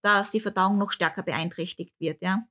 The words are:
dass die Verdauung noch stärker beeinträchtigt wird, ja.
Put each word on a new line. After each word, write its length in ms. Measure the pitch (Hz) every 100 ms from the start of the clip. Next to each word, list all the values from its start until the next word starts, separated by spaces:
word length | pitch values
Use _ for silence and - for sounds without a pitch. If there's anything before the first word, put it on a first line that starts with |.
dass 280 | 208 202 202
die 100 | 220
Verdauung 380 | 208 190 190 202
noch 120 | 202
stärker 300 | - 165 -
beeinträchtigt 760 | 175 151 165 - 170 - 175 _
wird, 220 | 160 156
ja. 240 | 185 196 226